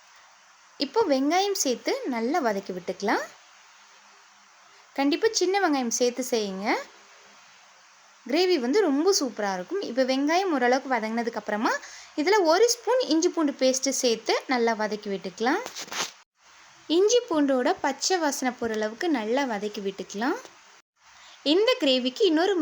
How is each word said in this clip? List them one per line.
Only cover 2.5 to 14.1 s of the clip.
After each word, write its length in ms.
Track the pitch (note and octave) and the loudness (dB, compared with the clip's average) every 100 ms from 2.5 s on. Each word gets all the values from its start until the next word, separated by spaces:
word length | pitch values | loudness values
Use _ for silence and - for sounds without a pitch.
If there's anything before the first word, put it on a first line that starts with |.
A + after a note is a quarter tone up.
| G3 - F3+ | -2 -4 -8
விட்டுக்கலாம். 480 | F3+ F3+ G3+ F4 D#5 - - - - - - - - - - - - - - - - - | -8 -4 -2 -2 -2 -12 -20 -20 -20 -20 -20 -20 -20 -20 -20 -20 -20 -20 -20 -20 -10 -2
கண்டிப்பா 300 | C#4 D#4+ A4+ A4 | 0 2 0 2
சின்ன 180 | F4+ G4+ | 0 2
வெங்காயம் 300 | F4+ C#4 A#3+ - | 2 0 -2 0
சேர்த்து 240 | B3 A#3+ B3+ | 0 0 -2
செய்யுங்க. 400 | A#3 G#3 F#3+ G#3+ G#4 C#5+ - - - - - - - - - - - - - A#3 | -2 -2 -4 -4 -4 -6 -18 -20 -20 -20 -20 -20 -20 -20 -20 -20 -20 -20 -18 -2
கிரேவி 260 | D4+ F#4 E4+ | 0 2 2
வந்து 140 | A#3+ G4 F4+ | 2 2 2
ரொம்ப 260 | C#4 F#4 F#4+ | 2 2 2
சூப்பரா 320 | C4 G3+ G3+ F#3 | 0 -4 -4 -4
இருக்கும். 260 | F3+ G4 - | -6 -6 -4
இப்போ 140 | A#3 B3+ | 0 0
வெங்காயம் 420 | C4 D4 F4 G4 C#4 | 0 2 2 2 2
ஓரளவுக்கு 320 | B3 C4 C4 | 2 2 0
வதங்கினதுக்கு 460 | A#3+ A3 A3+ A#3 A3 | -2 -2 -4 -4 -6
அப்புறமா 320 | - G#3 C#4+ C#5+ - - - - | -4 -2 0 -2 -6 -18 -10 -2
இதுல 180 | D4 G#4+ D#4+ | 2 4 6
ஒரு 140 | F4 A#4+ | 6 4
ஸ்பூன் 300 | - - B4+ C#4 | 2 0 0 2
இஞ்சி 160 | D#4+ F4 | 2 2
பூண்டு 180 | E4 D4 C4 | 0 -2 2
பேஸ்ட் 280 | C4 B3+ C4+ C4 | 0 2 -2 0
சேர்த்து 340 | B3 | 0